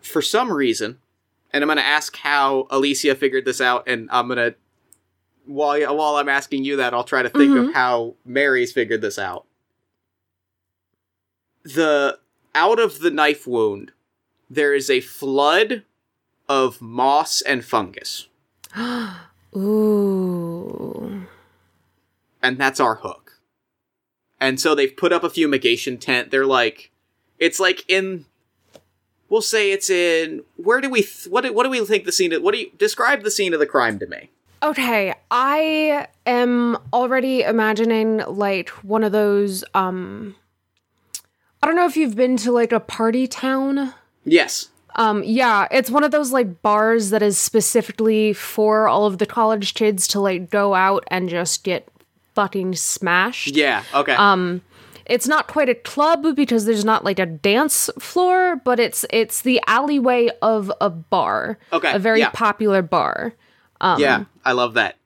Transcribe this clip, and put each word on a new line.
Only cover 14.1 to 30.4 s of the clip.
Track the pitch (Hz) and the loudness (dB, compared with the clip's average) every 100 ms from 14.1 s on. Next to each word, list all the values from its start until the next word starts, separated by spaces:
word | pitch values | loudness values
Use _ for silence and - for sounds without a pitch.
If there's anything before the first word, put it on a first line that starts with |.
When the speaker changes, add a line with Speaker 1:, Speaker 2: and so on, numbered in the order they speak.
| _ _ _ _ | _ _ _ _
Speaker 1:
there | 127 147 | -2 2
is | 143 135 | 0 2
a | 127 | 0
flood | 127 - 139 135 143 170 220 240 _ _ _ _ _ _ _ | 0 -10 -4 2 4 4 2 -2 _ _ _ _ _ _ _
of | 139 127 117 | 0 0 -2
moss | 117 117 131 143 156 - | -12 -2 2 2 0 -4
and | - 135 | -2 -4
fungus. | 113 120 92 - - - - _ _ _ - 196 | 0 -2 -2 -10 -14 -14 -16 _ _ _ -18 -10
Speaker 2:
<gasps> | 240 240 220 175 170 _ _ 196 | -8 -8 -10 -14 -20 _ _ -6
Ooh. | 196 214 214 208 202 190 185 175 170 170 - - - - - 196 185 - _ _ _ _ _ _ _ _ _ _ | -2 2 2 2 2 0 -2 -4 -6 -10 -12 -10 -10 -10 -10 -12 -16 -20 _ _ _ _ _ _ _ _ _ _
Speaker 1:
And | 127 127 | -4 0
that's | 135 135 | -2 0
our | 127 110 | 0 0
hook. | 95 82 _ _ _ _ _ _ _ _ _ _ _ _ | -8 -14 _ _ _ _ _ _ _ _ _ _ _ _
And | 135 131 | -2 0
so | 165 | 0
they've | 147 135 - | 2 0 0
put | 175 | 0
up | 175 | 0
a | 170 | -2
fumigation | - 156 135 135 123 - 123 | -2 0 0 0 -2 -4 -8
tent. | - 123 - | -4 -4 -2
They're | 135 135 | -2 2
like, | 131 117 - - _ _ _ _ _ | 2 0 -2 -20 _ _ _ _ _
it's, | 165 - | -2 0
like, | 185 180 - | 0 -2 -2
in, | 185 190 185 143 _ _ _ _ - _ _ _ _ _ | -2 -2 -8 -14 _ _ _ _ -20 _ _ _ _ _
we'll | 220 | -2
say | 208 220 202 | 0 0 0
it's | 196 - | -2 0
in, | 180 175 165 160 156 | 0 2 0 -2 -8